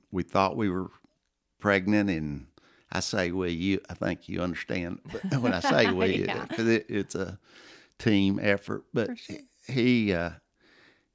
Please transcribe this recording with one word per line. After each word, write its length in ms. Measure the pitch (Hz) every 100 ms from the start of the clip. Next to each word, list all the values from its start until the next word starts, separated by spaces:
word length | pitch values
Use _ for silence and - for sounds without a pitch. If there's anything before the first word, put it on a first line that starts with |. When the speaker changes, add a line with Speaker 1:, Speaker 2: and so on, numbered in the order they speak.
| -
Speaker 1:
we 100 | 92
thought 340 | 85 98 95 85
we 140 | 104
were 220 | 90 90 - _ _ _ _ _ _
pregnant, 540 | 104 98 92 107 101
and 360 | 80 76 71 67 _ _ _ -
I 80 | 92
say 320 | - 107 87
we, 200 | 92 90
you, 300 | 82 95 95 -
I 60 | 90
think 340 | 98 87 -
you 120 | 92
understand 580 | 90 - - 98 85 - - -
<laughs> 220 | 190 135
when 140 | 120
I 80 | 90
say 300 | - - 110
we, 340 | 90 92 - -
Speaker 2:
<laughs> 20 |
Yeah. 180 | - -
Speaker 1:
'cause 220 | - 113
it, 180 | 113 -
it's 260 | 104 95 -
a 240 | 90 98 _ - - - _ -
team 420 | 113 101 98 101
effort. 440 | 104 101 - 104 -
But 140 | 123 110
Speaker 2:
For 80 | 240
sure. 220 | - - - _ -
Speaker 1:
he, 460 | 131 123 120 104
uh, 180 | 87 85 82 _ _ _ _ _ _ _